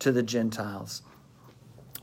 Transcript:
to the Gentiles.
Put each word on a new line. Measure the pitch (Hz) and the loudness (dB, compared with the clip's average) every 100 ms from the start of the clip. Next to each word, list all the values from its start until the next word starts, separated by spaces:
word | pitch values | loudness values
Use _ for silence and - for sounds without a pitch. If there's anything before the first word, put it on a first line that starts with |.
to | 139 | 2
the | 123 | 4
Gentiles. | 113 117 113 110 104 98 104 - - - - - - - - - - - | 2 2 0 -2 -6 -6 -8 -12 -14 -20 -20 -20 -20 -20 -20 -20 -20 -10